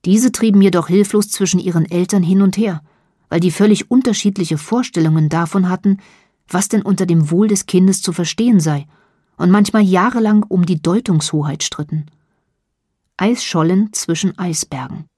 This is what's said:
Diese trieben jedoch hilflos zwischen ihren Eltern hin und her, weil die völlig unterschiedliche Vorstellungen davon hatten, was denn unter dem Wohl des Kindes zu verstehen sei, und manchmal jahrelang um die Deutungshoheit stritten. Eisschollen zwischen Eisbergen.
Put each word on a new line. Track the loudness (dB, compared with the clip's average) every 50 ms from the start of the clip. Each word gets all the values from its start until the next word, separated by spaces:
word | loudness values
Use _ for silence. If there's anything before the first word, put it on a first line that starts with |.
| 2
Diese | 2 2 2 2 0
trieben | 0 0 0 4 4 6
jedoch | 6 6 4 2 0 2
hilflos | 2 2 2 2 0 -2 0 -2
zwischen | -2 -4 -2 0 0 -2
ihren | -2 0 -2 -2 -2 0
Eltern | -2 -4 -2 0 0 0
hin | 2 2 2 2
und | 2 2 2
her, | 0 -2 -2 -4 -8 _ _ _ _ _ _ _ _ _ _
weil | -2 0
die | 0 0
völlig | 0 2 4 4 4 2 0 _
unterschiedliche | 0 2 2 2 -2 0 -2 -2 -2 -2 -4 -4 -4 -6
Vorstellungen | -4 -4 -4 -4 -4 -4 -2 0 2 2 2 2 2 0
davon | 0 -2 -4 -2 -2 -2 0 0
hatten, | -2 0 0 0 0 0 _ _ _ _ _ _ _ _ _ _
was | -4 -4 -2 0
denn | -2 -2
unter | 0 0 -2 -2 0
dem | 0 2 0 0 0
Wohl | 0 0 2
des | 2 0 -2 -2
Kindes | 0 2 2 4 4 2 0
zu | -4 -6
verstehen | -4 -4 -6 -6 -4 -2 0 2 4 2
sei, | 2 2 -2 -4 -6 _ _ _ _ _ _ _ _ _ _
und | -2 2 2
manchmal | 4 4 2 2 2 2
jahrelang | 2 4 2 2 0 0 0 0 0 2 2 2
um | 2 0 0 0 0
die | 0 -2 -2
Deutungshoheit | 0 -2 -2 0 0 0 -2 0 -2 -2 -4 -4 -4 -4 -6 -6
stritten. | -8 -10 -8 -10 -10 -6 -6 -8 -8 -10 _ _ _ _ _ _ _ _ _ _ _ _ _ _ _ _ _ _ _ _ _
Eisschollen | -2 -2 -2 -2 -2 -4 -4 -2 0 0 2 2 2 0 0
zwischen | -4 -8 -4 -4 -4 -2 -2 -4 -4 -4
Eisbergen. | -6 -4 -4 -6 -6 _ -10 -12 -10 -12 -14 -16 -16 _ _